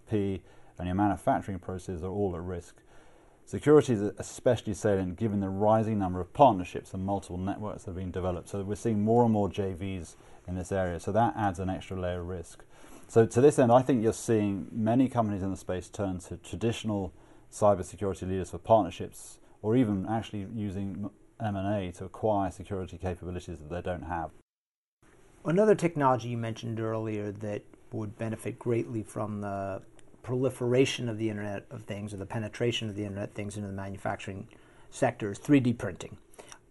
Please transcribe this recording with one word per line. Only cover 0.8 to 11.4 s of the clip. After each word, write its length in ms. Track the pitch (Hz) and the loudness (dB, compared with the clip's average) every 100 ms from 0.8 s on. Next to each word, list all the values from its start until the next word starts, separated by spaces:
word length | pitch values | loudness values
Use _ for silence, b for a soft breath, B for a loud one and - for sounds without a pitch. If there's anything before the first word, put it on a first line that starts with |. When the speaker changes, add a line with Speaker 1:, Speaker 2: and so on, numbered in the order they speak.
| 87 | -2
Speaker 1:
your 80 | |
manufacturing 640 | 92 104 92 - 107 95 95 | 2 2 2 0 0 -2 -8
processes 460 | - 92 - 90 | -8 -10 -8 -6
are 60 | 90 | -6
all 240 | 101 101 87 | -2 -2 -2
at 60 | |
risk. 340 | 90 87 - - - b b b b b | -6 -8 -10 -20 -20 b b b b b
Security 480 | - 101 143 151 131 | -10 0 8 8 8
is 100 | 110 101 - | 2 0 -4
especially 540 | - - 131 117 - | -10 0 2 2 0
salient 440 | 98 110 98 92 87 | -2 2 2 0 -2
given 240 | 113 101 | -2 0
the 80 | 95 | -2
rising 500 | 95 104 110 110 107 | 2 4 6 4 0
number 220 | 92 90 | 0 -2
of 120 | 87 | -4
partnerships 600 | - 139 98 87 - - | 6 6 6 -2 -8 -8
and 100 | 98 | -6
multiple 340 | 95 98 - 87 | -4 -4 -4 -4
networks 440 | 92 - 104 - | -4 -4 -8 -10
that 80 | - | -10
are 40 | |
being 180 | 90 95 | -8 -6
developed. 360 | 90 90 87 - | -4 -2 -4 -6
So 140 | 101 | -8
we're 140 | 98 101 | -6 -4
seeing 260 | 120 107 | 0 2
more 220 | 107 117 | 4 6
and 80 | 120 | 6
more 160 | 107 98 | 4 2
J 240 | 92 98 | 0 -4
Vs 440 | 87 98 95 82 - B B - | -4 -6 -6 -10 -16 B B -8
in 80 | |
this 160 | 90 87 | -6 -2
area. 300 | 98 92 85 | -2 0 -2
So 100 | - | -2
that 240 | 101 117 | 2 2
adds 220 | - | 2